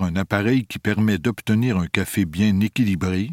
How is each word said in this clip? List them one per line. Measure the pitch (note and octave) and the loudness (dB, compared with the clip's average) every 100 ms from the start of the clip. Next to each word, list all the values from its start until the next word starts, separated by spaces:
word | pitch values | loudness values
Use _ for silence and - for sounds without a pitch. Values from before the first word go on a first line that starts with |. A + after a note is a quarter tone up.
un | F#2 F2 | 0 -2
appareil | F#2+ G2+ G#2 C3 A2 | -2 0 2 0 -2
qui | - | -4
permet | - G#2 A2 F#2+ | -2 2 2 2
d'obtenir | G2 G#2+ - A2 B2 F#2+ | -2 -4 0 0 2 0
un | E2 | 0
café | - F2+ - F2 | -2 -2 0 -2
bien | D#2+ G#2+ F#2+ | 2 2 2
équilibré, | G#2 - A2 F#2 F#2 F#2 A2+ | 0 0 0 0 -2 -2 -4